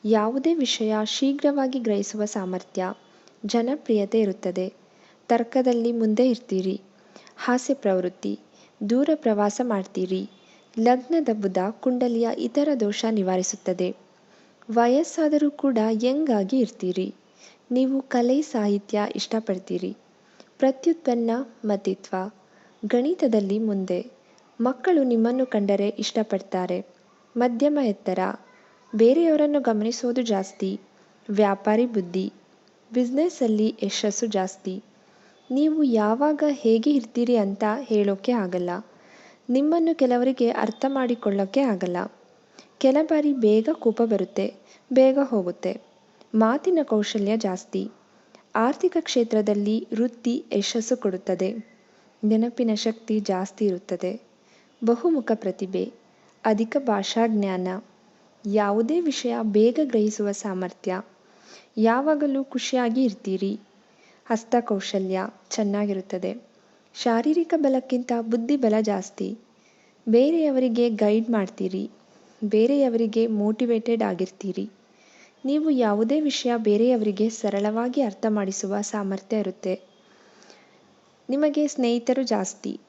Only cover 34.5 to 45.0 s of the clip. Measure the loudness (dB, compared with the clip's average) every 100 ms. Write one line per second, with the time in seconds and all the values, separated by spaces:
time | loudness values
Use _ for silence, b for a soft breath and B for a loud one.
34.5 | -6 -10 -10 -14 b b b b b _
35.5 | 0 2 2 2 2 2 2 0 2 0
36.5 | 2 2 4 4 0 0 -2 2 2 0
37.5 | -2 -2 -2 0 2 2 0 -2 -2 -2
38.5 | -4 -4 -6 -10 B B B B B -2
39.5 | 0 2 2 2 2 2 4 2 2 0
40.5 | 2 -2 -2 -4 -2 -2 -2 -2 -2 0
41.5 | 0 0 0 -2 -4 -6 -12 _ _ B
42.5 | B B _ 2 4 2 2 2 2 4
43.5 | 4 2 0 0 0 0 0 -2 -4 -6
44.5 | -8 b b b 6